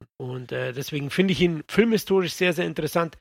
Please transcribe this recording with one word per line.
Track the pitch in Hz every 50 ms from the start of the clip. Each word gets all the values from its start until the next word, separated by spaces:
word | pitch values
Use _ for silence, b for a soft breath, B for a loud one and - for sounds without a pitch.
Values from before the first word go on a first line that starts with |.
| - - _ -
Und, | 131 123 127 127 127 120
äh, | 131 127 127 131 123
deswegen | 131 139 - - 147 139 139
finde | - - 185 196 180
ich | 127
ihn | 180 175 170 151 - -
filmhistorisch | - - 220 233 220 202 - - 190 190 180 165 -
sehr, | - 185 180 170
sehr | 156 175
interessant. | 170 156 - 156 151 - 180 170 160 - -